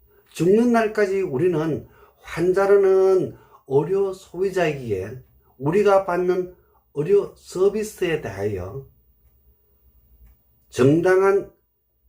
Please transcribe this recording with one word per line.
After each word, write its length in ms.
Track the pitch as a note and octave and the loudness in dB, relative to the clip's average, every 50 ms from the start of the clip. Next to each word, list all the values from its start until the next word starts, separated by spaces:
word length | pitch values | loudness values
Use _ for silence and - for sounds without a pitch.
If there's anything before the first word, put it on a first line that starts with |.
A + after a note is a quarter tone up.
| _ _ _ _ _ _ | _ _ _ _ _ _
죽는 400 | _ - D#3 F3+ G3+ A3+ A#3+ B3 | _ -2 2 4 4 4 4 4
날까지 500 | A#3 A3+ A3 G#3 G#3+ G#3+ G#3 F#3+ G3 G3 | 2 2 0 0 0 -2 0 0 0 -2
우리는 640 | F#3+ D#3 C3 B2+ F3 F#3 E3+ D3+ D#3+ D#3+ C#3 A#2 - - _ _ - _ _ _ | -2 -2 -2 0 0 0 0 0 -2 -2 -4 -6 -8 -14 _ _ -20 _ _ _
환자라는 1160 | _ - - D#3+ E3+ F#3 F3+ G3 G3 G3 G3+ G3+ G3 F#3+ F#3+ F#3+ F#3+ F#3+ F#3+ F3+ D3+ A#2+ - - - _ - - _ | _ -12 -6 -2 0 0 2 2 4 4 4 4 4 4 4 4 4 4 2 2 0 -4 -8 -16 -20 _ -20 -20 _
의료 460 | - C3 C#3+ D#3 E3+ F#3+ G3 G3 F#3+ F#3+ | 0 0 0 0 0 -2 -2 -2 -4 -6
소비자이기에 1080 | - - - - E3+ F#3+ G3 F3+ F#3 E3+ D#3 D3 C3+ B2 A2+ G2+ F#2 F#2 G#2+ B2 B2+ - _ _ _ _ _ _ | -10 -16 -16 -8 -6 -6 -4 -2 -2 -2 -2 -2 -6 -6 -6 -6 -6 -6 -10 -14 -16 -18 _ _ _ _ _ _
우리가 480 | _ C3 D3+ E3+ G#3 G3+ G3+ G3 G3 F#3+ | _ -4 -2 0 0 0 2 0 0 0
받는 500 | F#3 F3 F3+ F3+ F3+ F3+ F#3 F3+ - - _ _ _ _ _ _ _ _ | 0 -4 -2 -2 -2 -2 -2 -4 -8 -12 _ _ _ _ _ _ _ _
의료 400 | C#3+ D3+ F3 G3+ G3+ F#3+ - - | -8 -2 0 0 0 0 -2 -10
서비스에 880 | _ _ - - F3+ F#3+ G3+ G3 A3 G#3 G#3+ - - F#3 E3+ D#3+ D3 | _ _ -12 -4 0 0 0 0 -2 -6 -8 -6 -6 -4 -4 -4 -4
대하여 640 | - A2 F#2+ G2 G2+ G#2+ G2+ F#2 F2+ F#2+ G#2+ C#3 C3+ - _ _ _ _ _ _ _ _ _ _ _ _ _ _ _ _ _ _ _ _ _ _ _ _ _ _ - - _ _ _ _ _ _ _ _ | -6 -10 -8 -6 -6 -6 -6 -6 -10 -12 -12 -14 -16 -18 _ _ _ _ _ _ _ _ _ _ _ _ _ _ _ _ _ _ _ _ _ _ _ _ _ _ -20 -20 _ _ _ _ _ _ _ _
정당한 840 | - - B2 C#3 D3+ E3 E3+ F3+ F#3 F#3+ F#3+ G3 G3 G3 - - _ _ _ _ _ _ _ _ _ _ _ | -2 2 4 4 4 4 2 2 2 4 4 2 2 0 -2 -6 _ _ _ _ _ _ _ _ _ _ _